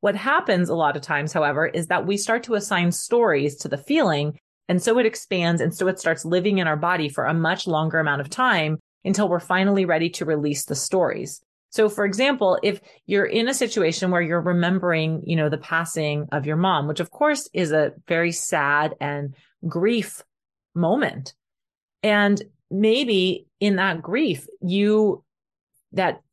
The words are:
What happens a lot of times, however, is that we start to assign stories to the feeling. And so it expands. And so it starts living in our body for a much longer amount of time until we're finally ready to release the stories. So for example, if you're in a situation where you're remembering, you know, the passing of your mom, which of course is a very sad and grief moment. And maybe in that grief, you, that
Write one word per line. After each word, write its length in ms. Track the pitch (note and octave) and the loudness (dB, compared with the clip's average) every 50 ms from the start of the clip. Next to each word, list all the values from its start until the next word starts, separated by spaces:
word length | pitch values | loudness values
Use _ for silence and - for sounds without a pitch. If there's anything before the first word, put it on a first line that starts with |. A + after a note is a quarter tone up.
What 160 | - G#3 G3+ G3+ | -2 0 0 0
happens 500 | F#3+ C4 D4 E4+ F#4 - G3+ F3+ F3+ E3 | 0 0 0 0 2 2 2 2 2 0
a 80 | E3 | 0
lot 220 | E3 D#3 C#3+ C#3+ D3+ | 2 2 0 0 -2
of 40 | |
times, 300 | C#3 - D#3 C#3+ D3 D#3 | -4 -2 -2 -2 -2 -2
however, 360 | - E3+ D3+ D3 C#3+ D3 D#3+ - | 0 0 0 2 2 0 0 0
is 200 | - E3+ E3 - | -2 -2 -2 0
that 180 | F3+ F3 - | -2 0 0
we 120 | F3+ G3+ G3+ | 0 -2 -2
start 260 | - - A3+ A#3+ A#3+ | 0 0 -2 -2 -2
to 120 | - A3+ | -2 -4
assign 360 | G3+ G3+ - G3+ F3 F3 F3 | -4 -2 -2 0 0 2 0
stories 640 | E3+ - - - A#3 A#3+ A#3 G#3 D#3 C#3 C#3 D3 C#3 - | 0 -2 -2 0 2 2 4 4 2 2 0 -2 -4 -6
to 120 | - - | -8 -6
the 80 | - C#3 | -6 -6
feeling. 600 | - - C#4+ D#4+ C#4 F#3 D#3 C#3+ D3 D3+ D3+ - _ _ _ _ _ - | -4 0 2 2 2 2 2 0 0 -2 -4 -8 _ _ _ _ _ -2
And 140 | F3+ F3+ | -2 0
so 160 | - A#3 A3+ B3 | 2 2 4 4
it 80 | A#3 | 4
expands. 560 | A3 A3+ - - - G3 F3+ E3+ E3+ E3+ E3 | 2 0 -4 -6 -4 -2 0 2 2 2 2
And 120 | B2+ E3 - | 0 0 0
so 140 | - F#3 F#3 | 0 0 0
it 100 | F#3 - | 0 0
starts 280 | - E3+ D#3+ - - | -2 -2 -2 -2 -2
living 320 | D#3+ F3 F#3 F3 G#3 G3+ F#3+ | 0 0 2 2 2 2 2
in 100 | F3+ D#3+ | 2 0
our 80 | D3+ | 0
body 320 | D3+ E3 E3+ F3+ E3+ D#3 C#3+ | 0 0 0 0 0 -2 -2
for 160 | C#3 - B2 | -2 -2 -2
a 100 | C3 D#3+ | 0 0
much 340 | E3 E3 D#3+ F#3 - - F#3 | 0 2 0 0 -2 -2 -2
longer 320 | E3 D3+ D#3+ D#3+ D#3 E3 | 0 0 0 0 0 0
amount 200 | D#3 D3+ C#3+ C#3+ | 0 0 0 -2
of 100 | C#3 D3 | -4 -4
time 500 | - - C4 B3+ G#3+ E3+ D#3 D3+ D#3 - - _ _ _ - | -2 0 2 2 2 2 0 0 -2 -4 -6 _ _ _ -4
until 240 | F#3+ G3 G3+ G#3 F3+ | -2 0 0 2 0
we're 100 | F3 E3+ | 0 -2
finally 460 | - - F3+ F#3 F#3+ G3 G3+ G3 F#3+ | -2 0 0 2 2 2 2 2 2
ready 240 | F3 E3 D#3+ E3 E3+ | 2 2 0 0 -2
to 160 | E3+ - F3 | -2 -4 -4
release 400 | D3+ D#3 D3+ D3 D3 D3 C#3 - | -2 -2 0 0 -2 -2 -4 -4
the 100 | - D3 | -6 -6
stories. 640 | C3+ - - - F#3 E3+ C3 - - - - - - _ _ _ _ _ _ | -6 -4 0 0 2 2 2 0 -4 -8 -10 -12 -16 _ _ _ _ _ _
So 180 | - - A3 G#3 | 0 2 2 2
for 160 | G#3 - G3+ | 2 0 -2
example, 540 | G3 F#3+ G#3 C4 C#4 C#4 B3+ G#3+ F#3 F3+ - - | -2 0 0 0 0 2 2 2 2 2 2 0
if 180 | G3+ G3+ - - - - _ _ | -2 -2 -4 -8 -18 -20 _ _
you're 200 | - G3 G3+ G3 | -2 0 0 2
in 220 | - - A3+ A3+ B3+ | 2 0 0 0 0
a 60 | C4+ | 0
situation 580 | - C4 G#3+ - A3 F3+ D#3+ E3 - F#3+ F#3 | 0 -2 -2 0 0 0 0 0 0 0 0
where 100 | F3+ F3 | 2 2
you're 200 | E3+ D#3 E3+ E3+ | 0 0 0 0
remembering, 800 | D#3+ F3+ F3 F3 E3+ F3 F#3+ F#3 F3+ F3 E3 D#3+ D#3 D#3+ D#3+ E3 F3 | 0 0 2 2 2 2 0 0 0 0 0 0 0 0 -2 -4 -4
you 120 | - E3+ D#3+ | -2 0 0
know, 100 | D3+ D3+ | 2 0
the 100 | D#3 D3+ | 0 -4
passing 680 | - - E3 E3 E3+ E3 - D#3+ D3+ D3+ D3 D3 D3 C#3+ - | -4 -2 -2 -2 -2 -2 -4 -4 -2 -2 -2 -4 -4 -4 -4
of 120 | D3+ C#3 | -4 -2
your 120 | D3 D#3 D#3+ | -2 0 0
mom, 300 | F3+ F#3+ F3+ D3+ D3 D3 | 2 2 2 0 0 -2
which 120 | D3+ - | -4 -4
of 120 | E3+ - | -6 -6
course 360 | - - D4 D4+ D4 C#4 - - - | -4 0 0 0 0 0 -4 -6 -4
is 180 | - F3+ D3+ | -2 -2 2
a 220 | D3+ D#3 D3+ C#3+ - - - - | 2 2 2 0 -2 -6 -6 -2
very 240 | E3+ E3 E3+ E3+ E3 | 0 0 0 0 -2
sad 640 | - - - F#3 D#3 C#3+ C#3+ D3 D3 D3+ D#3 D#3 - | -4 -4 -2 0 0 2 2 2 2 0 0 -4 -6
and 360 | - C#3+ C#3+ C#3+ C#3+ C#3 C3+ - _ _ _ _ - E3 | -6 -6 -6 -6 -6 -8 -10 -14 _ _ _ _ -8 -6
grief 560 | - E3+ F3+ A3 A#3+ A3+ - - - - - _ _ _ _ _ _ _ _ _ - | -2 0 0 0 0 0 -2 -4 -10 -18 -20 _ _ _ _ _ _ _ _ _ -4
moment. 600 | E3+ E3+ D#3+ G3+ C#4+ C#4+ - - - C3+ - - _ _ _ _ _ _ _ _ _ _ _ _ _ - | -2 0 2 2 0 0 -2 -4 -8 -12 -14 -18 _ _ _ _ _ _ _ _ _ _ _ _ _ 0
And 380 | G#3+ G#3 G#3 G#3 G3+ G3+ - - - _ _ _ - | 2 2 4 4 4 2 0 -2 -6 _ _ _ -8
maybe 760 | F#3 G3 G#3+ A3 A3+ C4+ D4 A#3+ G#3+ F#3+ F#3 F#3 F3+ - - _ _ - | -2 2 2 4 4 2 2 2 2 2 2 0 0 -2 -6 _ _ -2
in 180 | G3+ G#3 G3 F3+ | 0 0 2 2
that 240 | F#3+ G3 E3+ E3 | 0 0 -2 -4
grief, 460 | D#3+ - F#3+ C4 D#4+ A#3+ D#3+ C3+ - - - - | -4 -4 -2 0 0 0 -2 -4 -8 -14 -14 -8
you, 640 | - F3 F#3 G3 G3+ G#3 G#3+ G#3+ G#3+ G3+ C#3+ - - _ _ _ _ _ _ _ _ _ _ _ _ _ - | -4 -2 0 2 2 4 4 4 2 2 0 -2 -6 _ _ _ _ _ _ _ _ _ _ _ _ _ -4
that 280 | F#3 F#3 E3 - - _ _ | -2 -2 -2 -2 -4 _ _